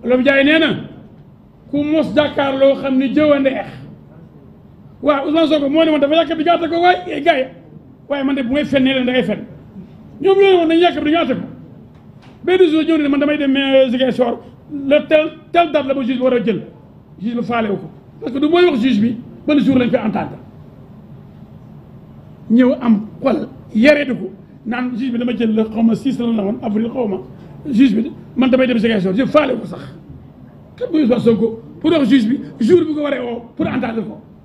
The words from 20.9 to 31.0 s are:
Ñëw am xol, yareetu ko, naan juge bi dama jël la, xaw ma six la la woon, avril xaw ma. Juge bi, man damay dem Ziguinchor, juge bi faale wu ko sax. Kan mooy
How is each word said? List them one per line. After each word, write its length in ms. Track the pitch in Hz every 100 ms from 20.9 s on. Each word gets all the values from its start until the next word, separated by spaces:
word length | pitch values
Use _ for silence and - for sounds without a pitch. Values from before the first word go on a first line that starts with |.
| - - - - - - - - - - - - - - - -
Ñëw 220 | 226 254 285
am 260 | 240 202 - -
xol, 260 | 262 - - - -
yareetu 400 | 214 269 294 269 214
ko, 140 | 185 - - -
naan 280 | 220 240 247 214
juge 160 | 262
bi 60 | 233
dama 140 | 247 233
jël 180 | 226
la, 100 | 214
xaw 180 | 214 220
ma 120 | 226
six 240 | 214 269 202
la 80 | 240
la 160 | 226
woon, 140 | 196 233
avril 260 | 240 208 233
xaw 160 | 269 220
ma. 100 | 185 - - - - 302
Juge 280 | 226 269
bi, 180 | 208 262 - - -
man 120 | 262
damay 160 | 254 254
dem 120 | 240
Ziguinchor, 340 | 226 214 185
juge 120 | 190 254
bi 40 |
faale 220 | 302 269
wu 80 | 240
ko 60 | -
sax. 140 | - - - - - - - - - - -
Kan 80 | 480
mooy 120 | 311